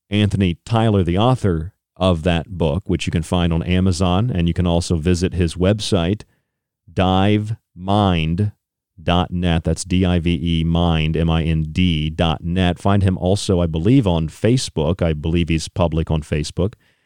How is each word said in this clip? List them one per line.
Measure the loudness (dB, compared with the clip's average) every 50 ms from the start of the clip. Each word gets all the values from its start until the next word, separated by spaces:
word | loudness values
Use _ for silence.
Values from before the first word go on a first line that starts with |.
| _ -4
Anthony | 0 0 0 2 2 2 0 0 0 -4 -6
Tyler, | -2 0 2 2 2 2 2 2
the | 2 2 2
author | 2 2 2 0 0 -2 -2 -2 -4 -8 -12 _ _ _ _ -2
of | 0 0 0 0
that | 0 0 0 0 -2 -6
book, | -6 -2 -2 0 0 -2 -2
which | -2 -4 -4 -2 -2
you |
can | -4 -4 -2
find | -2 0 0 0 0
on | 0 0 0
Amazon, | 0 0 2 2 2 0 0 0 0 2 2 0 0
and | 0 0 0 0
you | 0
can | 0 0 2
also | 2 0 0 0 -2 0
visit | 2 2 0 2 0 -2 0
his | 0 -2 -2 -2
website, | 0 0 0 0 0 -2 -2 0 0 0 0 -2 -4 -6 _ _ _ _ _ _ _ _ _ _ _ _ -8 -2
dive | 0 2 2 4 4 4 4 2 2 0 -2 -6 -10 _ _ -18
mind | -10 -4 0 2 2 2 2 2 2 0 0 0 0 -2 -2 -4 _ _ _ _ _ _ _ _ -8
dot | -2 0 0 0 0 0
net. | -2 -2 0 0 0 0 0
That's | -2 -2 -4 -2
D | -2 0 0 2
I | 2 2 2
V | 2 0 0 0
E | 0 0 0 0 0
mind, | 0 0 2 2 2 2 0 0 0 0 0
M | 0 0
I | 0 0 0
N | 0 0 -2 -2
D | -2 -2 0 0 2 2 0 -2 -4
dot | -2 -2 -2 -2 -2 -2
net. | -4 -4 -2 0 0 0 0 -2
Find | 0 0 0 2 2
him | 0 0 0
also, | 0 0 0 0 0 0 0 0
I | 0 0
believe, | -2 -2 0 2 4 4 4 2
on | 2 0 0 -4
Facebook. | -4 -2 0 0 0 0 -2 -4 -4 -2 -2 -2 -2 0
I | -2 -2
believe | -2 -2 -2 -2 0 0 0 0
he's | -2 -2 -4 -4
public | -2 -2 0 0 0 -2 -2 -2
on | -2 -4
Facebook. | -4 -4 -4 -6 -6 -6 -4 -2 -4 -4 -4 -8 _ _ _ _ _